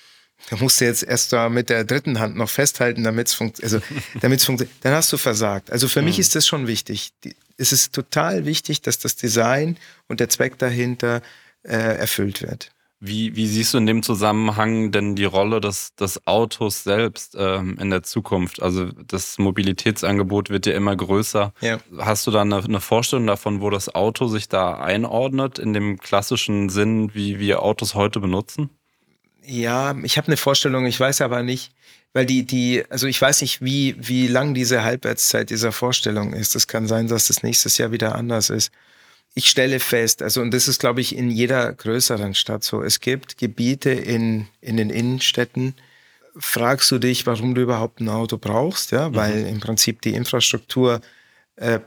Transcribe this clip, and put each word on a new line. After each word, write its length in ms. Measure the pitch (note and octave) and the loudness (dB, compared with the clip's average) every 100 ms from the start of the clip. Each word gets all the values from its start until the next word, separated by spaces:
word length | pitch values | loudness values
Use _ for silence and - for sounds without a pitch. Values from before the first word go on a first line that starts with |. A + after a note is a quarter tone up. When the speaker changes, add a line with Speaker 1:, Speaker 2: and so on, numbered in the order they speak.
| _ - _ _ - | _ -20 _ _ -10
Speaker 1:
da 60 | G#2 | -2
musst 240 | C3 - | 2 4
du 40 | |
jetzt 180 | B2 A#2 | 4 2
erst 300 | - B2 - | 0 0 2
mal 180 | A#2+ A#2 | 2 2
mit 180 | A#2+ A#2 | 0 2
der 160 | A#2 | 0
dritten 340 | G#2+ C3 - A#2 | 0 -2 -2 -2
Hand 160 | A2 G#2+ | -2 -2
noch 120 | A2 | -2
festhalten, 540 | - C#3+ - B2 A#2 | 2 0 2 0 2
damit's 300 | A2+ A2+ A#2+ | 0 0 -2
funkt-, 280 | - A2+ - | -2 -4 -4
also, 180 | A2+ G#2+ - D3+ | -2 -2 -2 -8
Speaker 2:
<laughs> 200 | - A#2+ | -8 0
Speaker 1:
damit's 240 | B2 C3 | 2 4
funkt-, 220 | - B2 B2 - | 2 0 -4 -2
dann 120 | C3 | 0
hast 180 | D3+ D#3 | 2 2
du 40 | D3 | 2
versagt. 540 | C3 G#2+ A2 G2 - | 0 2 0 -2 -4
Also 180 | A#2+ B2+ | 0 2
für 120 | - | 2
mich 140 | D#3+ F3 | 2 2
Speaker 2:
Mhm. 40 | |
Speaker 1:
ist 120 | F3+ D#3 | 2 4
das 100 | D3 | 2
schon 200 | D3+ A#2+ | 2 -2
wichtig. 440 | G#2+ - G#2 - - | -4 -4 -8 -8 -12
Die, 100 | - - _ - | -18 -18 _ -2
es 160 | C3 | 2
ist 200 | C#3 - | 4 2
total 540 | - - D3+ D#3+ F#3+ D3 | -2 -2 0 2 0 -2
wichtig, 360 | D#3+ - D3+ | -2 -2 -4
dass 160 | - A#2 | -2 -2
das 180 | - - | -4 -4
Design 600 | A#2+ G#2+ A2+ C3+ D#3 E3+ - - - | 0 2 4 2 0 -4 -10 -20 -8
und 120 | A#2 | -4
der 80 | A#2+ | 0
Zweck 300 | - B2+ - | 0 0 0
dahinter, 600 | B2 A#2+ B2 B2 A#2+ A#2+ - - - _ | -2 0 -2 -2 -2 -2 -6 -18 -20 _
äh, 100 | - A2 A2+ A2 | -6 -2 0 0
erfüllt 460 | - - G2+ - | -2 -2 -2 -4
wird. 280 | - - - _ _ _ | -8 -10 -12 _ _ _
Speaker 2:
Wie, 360 | G2+ G#2+ A2 A2 | -8 -4 -4 -2
wie 100 | A2 | 0
siehst 260 | G#2+ A2+ | 0 2
du 60 | B2+ | 2
in 80 | A2 | 4
dem 160 | A2+ | 2
Zusammenhang 880 | - G#2 G#2+ G#2+ A2 G#2+ A2 A2+ A2 | 0 0 2 2 0 0 0 0 0
denn 220 | G2+ G#2 | 0 0
die 100 | G2 | 0
Rolle 360 | G2 F#2+ G2+ A2+ | 0 2 2 0
des, 320 | G#2 G2 - | -2 -4 -8
des 320 | - G2 - - | -6 -6 -4 0
Autos 580 | G2+ A2+ - G#2+ - | 2 2 -2 -4 -2
selbst, 500 | G2 G2+ A2+ - - - | 0 0 0 -4 -12 -4
ähm, 400 | F#2+ F#2+ F#2 - | -2 0 -4 -4
in 80 | G2 | 0
der 120 | F#2 | 0
Zukunft, 580 | - A#2+ - F#2+ F2 - | -2 -6 -2 0 -2 -2
also 300 | F#2 F#2 F2+ | -2 0 -4
das 460 | - - F#2+ - - | -8 -8 -6 -6 0
Mobilitätsangebot 1120 | G2 F#2+ G2 F#2 A2+ G#2+ F#2 G2+ F#2 G2+ F#2+ | 0 2 0 0 0 0 2 2 2 0 0
wird 160 | G2+ G2+ | -2 0
ja 80 | |
immer 200 | E2 G2+ | 0 0
größer. 600 | F#2+ F#2 G2 A2+ G#2+ G#2 - | 0 0 0 2 0 -2 -2
Speaker 1:
Ja. 160 | A#2 A2 - F2 | -4 -4 -8 -6
Speaker 2:
Hast 280 | G#2+ G#2+ - | -2 -2 2
du 40 | |
da 120 | G#2+ | 2
eine, 200 | G#2 G2+ | 2 2
eine 180 | G#2 G#2 | 0 -2
Vorstellung 460 | - A2+ A#2+ C3 A2 | 2 2 2 0 2
davon, 360 | G2+ G#2+ G2+ | 0 -2 -2
wo 80 | G#2 | -2
das 240 | G2+ - | -2 -2
Auto 340 | - G#2 A2+ B2 | 0 0 0 -2
sich 200 | G#2+ - | -2 -2
da 280 | G2 F2+ D#2+ | 0 0 -2
einordnet, 800 | D2 G2+ A#2 A2+ C3 C3+ C3+ - | -2 0 0 0 0 0 -2 -4
in 140 | A2+ | -2
dem 260 | G#2 G#2 F#2+ | -2 -2 -4
klassischen 720 | - G2+ G#2+ A#2+ - G#2 G2+ | 0 0 0 -2 0 0 0
Sinn, 460 | G2 G#2+ A2+ G#2+ | 2 2 2 0
wie 240 | G#2 G2+ G2+ | -2 -4 0
wir 240 | G2+ G2 | 2 2
Autos 320 | G#2 G#2+ A2 | 2 0 -2
heute 260 | G#2 G2+ G#2+ | 0 0 0
benutzen? 480 | G2 F2+ G#2+ - C#3+ - _ _ _ _ _ _ - | -2 -2 -4 -6 -8 -8 _ _ _ _ _ _ -10
Speaker 1:
Ja, 480 | B2 A#2 B2 C#3 C3+ | -4 -2 0 -2 -4
ich 140 | - D3+ | -2 -2
hab 100 | D#3 | 0
eine 100 | D3 | 0
Vorstellung, 500 | - C3+ C#3+ C3 B2+ | 2 2 2 2 0
ich 120 | A#2+ | 2
weiß 220 | C3 C3+ | 0 2
aber 220 | C3+ B2 | 0 0
nicht, 300 | B2 B2+ - _ _ - _ | -2 -4 -8 _ _ -20 _
weil 120 | C3 B2 | 0 2
die, 180 | B2+ | 2
die, 400 | B2 B2+ B2 B2 - | 0 0 2 0 -2
also 180 | B2+ C3 | -2 -2
ich 140 | B2+ | 4
weiß 220 | C3+ C#3+ | 4 4
nicht, 200 | C3+ - | 0 -2
wie, 320 | B2+ C#3 C3+ - | -2 0 0 -2
wie 280 | A#2 B2+ B2+ | -2 0 2
lang 280 | B2+ D3 | 2 2
diese 280 | B2+ A#2+ B2 | 0 2 2
Halbwertszeit 680 | A2 B2+ A2+ A#2 - A#2 A2 | 2 0 -2 0 0 0 0
dieser 220 | A2+ A2+ | -2 -2
Vorstellung 600 | G#2+ B2 B2+ A2 G#2+ G#2 | -2 -2 0 0 -2 -2
ist. 220 | F2 G#2 A#2+ | -4 -2 0
Es 100 | - | 0
kann 200 | A2+ A2 | -2 0
sein, 220 | A2+ A2+ | 0 0
dass 180 | A#2 - | 0 2
das 160 | - | 0
nächstes 340 | A#2 A#2 B2 - | 0 0 2 0
Jahr 160 | A#2+ | 0
wieder 220 | A2+ A2 | 0 -2
anders 360 | A2+ A#2 A#2 G#2 | -2 -2 0 0
ist. 200 | G#2+ - - _ _ - _ _ | -2 -4 -6 _ _ -20 _ _
Ich 140 | - - | -2 2
stelle 300 | - C3 C3 | 2 2 0
fest, 420 | - B2 A2+ - | 0 2 2 0
also, 180 | F2+ C3 | -2 -2
und 120 | A#2+ | 0
das 160 | B2 C#3 | 0 0
ist, 100 | C3 | 2
glaub 180 | B2 A#2+ | 0 0
ich, 200 | B2 - | -2 -2
in 120 | B2 | -2
jeder 420 | A2+ A#2+ C3 A2+ | 0 2 2 0
größeren 600 | - A2 A#2 - A2 G2+ | -4 -4 0 0 0 -2
Stadt 280 | G2 - G#2+ | -2 -2 -4
so, 200 | - G#2+ | -4 -4
es 180 | - - | -2 -2
gibt 360 | - C#3 - - | 0 -4 -6 -6
Gebiete 540 | A#2+ - A#2+ C3+ C#3+ | -4 0 -2 0 0
in, 560 | B2+ - A#2 A2+ A2 G#2 _ | 0 0 0 0 0 -4 _
in 160 | - A2+ | -4 0
den 140 | G#2+ | 0
Innenstädten, 840 | G#2+ A#2+ C3 - - A#2+ - C3 C3 _ _ _ _ _ E3 | 0 -2 0 0 0 -2 -2 -4 -6 _ _ _ _ _ -10
fragst 520 | - - A#2 C#3 - | -4 0 2 2 2
du 60 | B2+ | 4
dich, 280 | B2 B2 - | 2 2 0
warum 280 | A2+ B2+ | 0 0
du 80 | B2 | 2
überhaupt 380 | B2 A#2 A2+ - | 2 0 -2 -4
ein 80 | A2 | -4
Auto 300 | A2 A2+ A2 | -2 -2 -4
brauchst, 540 | - A2 D#3+ F#3+ - | -2 0 0 -2 -2
ja, 160 | A#2+ D#3+ | 0 0
Speaker 2:
Mhm. 60 | A2 | 0
Speaker 1:
weil 300 | G#2+ G#2+ G2+ | 0 0 -2
im 120 | G#2+ | -4
Prinzip 400 | A2 G#2+ - A2 | -2 0 0 0
die 120 | A#2 | -2
Infrastruktur, 840 | G#2 B2 B2 - - - C3 B2 A#2 - - _ _ _ - | -2 -2 0 2 0 -2 2 2 2 -4 -20 _ _ _ -6
äh, 240 | A#2 A2+ | 0 0